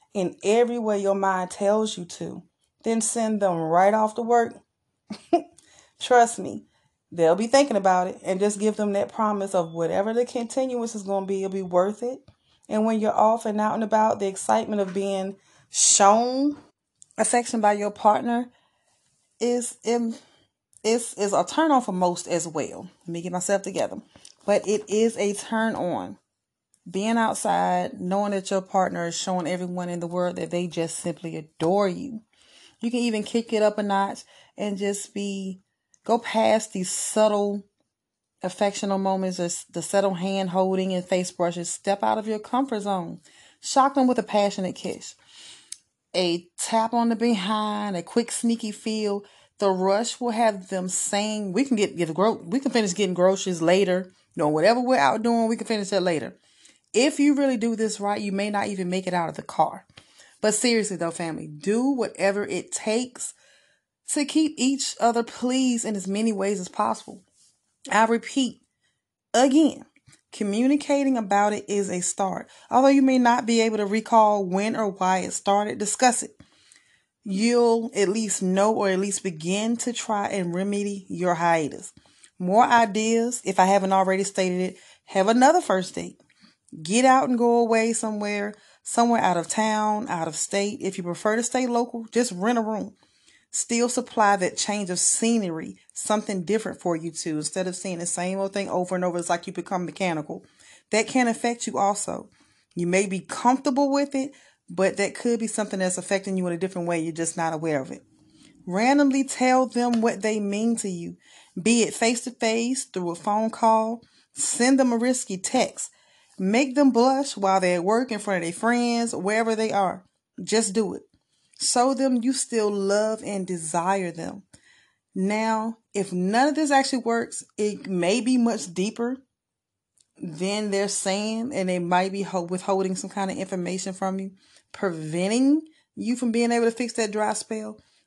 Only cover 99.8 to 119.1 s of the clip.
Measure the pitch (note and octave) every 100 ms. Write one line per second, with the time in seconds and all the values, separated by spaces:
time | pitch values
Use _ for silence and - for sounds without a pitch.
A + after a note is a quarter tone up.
99.8 | E3 - F#3 D#3 D3+ F#3 - _ - -
100.8 | _ G#3+ A3 C4 A#3+ A3+ A#3+ A#3+ - B2+
101.8 | G3 G3 - - - _ _ _ _ -
102.8 | F3 F#3 G3+ F#3 - - A#3+ C4+ D4 C4
103.8 | C#4 C#4 C#4+ C4+ C#4 - _ _ - F3
104.8 | F#3+ - G3+ - A#3+ A#3 A3 - G#3 G3
105.8 | F#3 F3+ - G3 F#3+ F#3+ F3+ E3+ F#3 F#3
106.8 | E3+ E3+ E3 D#3+ E3 F3 E3 D#3 D#3+ D3
107.8 | C3 - - _ _ _ - _ - F#3
108.8 | A#3+ C#4+ C#4 C4+ C4+ - B3+ B3+ B3+ A#3+
109.8 | A#3+ A#3 A3 G3 G#3+ G#3+ G3+ G3+ A#3 A3+
110.8 | G3+ F3 E3+ F3 _ - _ F#3 F#3+ A#3
111.8 | G3+ - A#3 A#3+ B3+ - A3+ A3+ A#3+ C4
112.8 | - F#3 F3 E3+ G#3 G#3 A3 - A3+ A3
113.8 | A3 A#3 _ _ _ - - A#3+ A#3+ C4+
114.8 | B3+ A#3 B3 B3+ - F#3+ - B3+ - -
115.8 | - _ _ _ _ - F#3+ A3+ C#4+ B3+
116.8 | C#4 A3+ B3+ C4+ C#4 G3+ F#3+ F#3+ F3+ F3+
117.8 | F3+ A3+ B3+ G#3 G3+ F3+ E3+ F3 A3+ A#3+
118.8 | A#3+ A#3 A#3